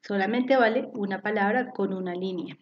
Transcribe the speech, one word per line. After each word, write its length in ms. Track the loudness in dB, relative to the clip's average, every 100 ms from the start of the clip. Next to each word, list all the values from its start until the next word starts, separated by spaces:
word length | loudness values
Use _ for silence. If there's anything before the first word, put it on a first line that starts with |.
Solamente 540 | -2 0 2 0 4 4
vale 320 | 4 2 -2
una 280 | -4 -4 -4
palabra 480 | -2 0 2 2 -2
con 220 | -2 -2
una 220 | -2 -4
línea. 440 | -4 -4 -4 -8 -12